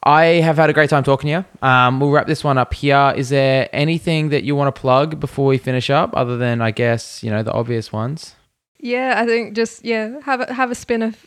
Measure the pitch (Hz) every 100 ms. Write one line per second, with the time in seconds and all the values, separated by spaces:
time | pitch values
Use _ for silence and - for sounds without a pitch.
0 | - 151 165 170 160 151 156 151 147 151
1 | 135 139 147 160 190 - 131 127 123 131
2 | 143 143 - 156 151 131 123 - 143 139
3 | 139 - 127 139 135 131 127 - 147 165
4 | - 160 151 143 107 143 143 131 131 127
5 | 156 156 139 - 139 131 - 127 120 143
6 | 180 - 123 120 123 120 113 107 120 117
7 | - - 113 107 110 - 117 120 107 107
8 | 117 156 - _ _ _ _ _ 240 240
9 | 262 220 226 233 226 208 226 - - 226
10 | 220 262 285 254 247 247 254 240 - 233
11 | 226 220